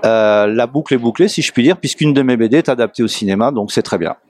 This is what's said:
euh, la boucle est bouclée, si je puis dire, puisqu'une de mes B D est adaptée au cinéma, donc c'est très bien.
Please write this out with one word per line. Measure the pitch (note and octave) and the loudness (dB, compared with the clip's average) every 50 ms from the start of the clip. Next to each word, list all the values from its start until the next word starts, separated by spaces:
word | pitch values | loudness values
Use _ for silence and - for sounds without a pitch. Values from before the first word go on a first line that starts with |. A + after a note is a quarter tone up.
| - | 2
euh, | A2 A2+ A2+ G#2+ G#2+ G#2 G#2 G#2 | 2 2 2 2 2 2 2 2
la | G#2 A2 A#2 A#2+ | 0 0 0 -2
boucle | A#2+ C3 D3+ D3+ - C#3 | -2 -4 -6 -2 0 -2
est | |
bouclée, | B2 A#2 A#2 A2 - F3 | 0 0 -2 2 2 0
si | G#3 - - | 0 2 -2
je | D3 - | -4 -2
puis | - - A#2 | 0 2 2
dire, | D3 F#3 | 2 2
puisqu'une | F3+ - C3+ - - D#3 D3+ C#3+ | 0 -4 -8 -4 0 0 2 2
de | C#3 | 2
mes | C3+ B2+ B2+ | 2 2 2
B | A2+ A2+ | 0 2
D | A2 A#2+ | 2 2
est | D#3+ D#3+ - | 2 2 0
adaptée | C3 A#2+ A#2 G2+ _ - A#2+ | 0 0 -2 -4 _ -2 -4
au | |
cinéma, | G#2+ - - A2 G2 G2 G2 A2+ C3 | -2 -2 -4 -4 -2 0 0 0 0
donc | D3 A2+ G#2 G2+ | 0 -4 -6 -4
c'est | - A#2 G#2+ | -4 -4 -2
très | - A2 | -2 -4
bien. | F2+ E2 D#2 - _ _ _ | -4 -4 -4 -6 _ _ _